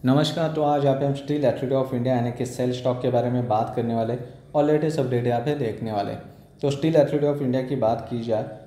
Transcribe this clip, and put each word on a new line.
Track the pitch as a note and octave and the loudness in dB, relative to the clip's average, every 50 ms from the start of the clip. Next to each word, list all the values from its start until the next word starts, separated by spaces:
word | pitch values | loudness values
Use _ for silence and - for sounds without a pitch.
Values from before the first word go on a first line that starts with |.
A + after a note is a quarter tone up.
| - | 4
नमस्कार, | B2+ C3 D3 D#3 D3+ - E3+ E3 D#3 D#3 | 4 4 4 4 2 0 0 -2 0 0
तो | D#3 D3 | 0 2
आज | D3 D3 C#3+ C#3 | 2 2 4 4
यहाँ | C#3 C3 | 2 2
पे | - C#3+ | 2 2
हम | C#3 C#3 | 0 0
Steel | - - - D3 D3 C#3+ | -2 -2 -2 -2 2 2
Authority | B2 - - C3+ B2 C3+ | 2 2 0 -2 0 0
of | C3+ C3+ C3 C3+ | 0 0 0 -2
India | B2 A#2+ | -2 0
यानी | C3 B2+ B2 B2 A#2+ | 2 2 2 0 -2
कि | A#2 - B2 | -2 -4 -6
सेल | A#2+ - - B2 B2+ | -6 -2 -2 -2 -2
स्टॉक | B2 B2 - C3 B2 - | -2 0 0 -2 -2 0
के | - B2+ | 0 0
बारे | A#2+ A#2+ A#2 B2 | 2 2 0 2
में | B2 B2 A#2 | 0 0 0
बात | G#2+ G#2+ A2 A2+ - - | 0 0 0 0 -2 -2
करने | B2 A#2 A#2 A2+ | -4 -2 0 0
वाले | A2+ A2+ A2 A#2+ B2+ - - - - - - - | 0 0 -2 -2 -6 -6 -12 -16 -20 -20 -4 0
और | D3+ D3 | 2 2
लेटेस्ट | D3 D3+ D3+ D#3 D#3 D3+ - | 4 4 2 2 0 0 0
अपडेट | C3 B2 B2 A#2+ A#2+ | -2 0 0 0 0
यहाँ | B2 A#2+ A#2+ | 2 0 0
पे | A#2 D3+ D3 | 0 -2 -2
देखने | C#3+ C3 A2 G2+ - A2+ A2 | -2 -2 -4 -4 -4 -6 -4
वाले। | G#2+ G2+ G2+ G#2+ G#2+ - - - - - - - - - | -2 -2 -2 -4 -6 -10 -12 -16 -20 -20 -20 -20 -12 -4
तो | - C#3 | -2 -2
Steel | C#3 - - D#3+ E3 | -2 0 0 4 6
Authority | D#3+ C#3 C3+ D3+ D3 C#3+ | 4 4 4 2 0 0
of | D3 C#3+ C#3+ | 0 0 0
India | C#3+ B2+ B2 C3 B2+ B2+ | -2 0 0 -2 -2 -2
की | C#3+ | -2
बात | B2+ A2+ A2 A#2 A#2 - - | 0 2 0 0 0 -4 -8
की | B2 A#2 A2+ | -8 -6 -2
जाए | A#2 A2 G#2+ A2 - - - - | -2 -2 -2 -2 -6 -10 -16 -18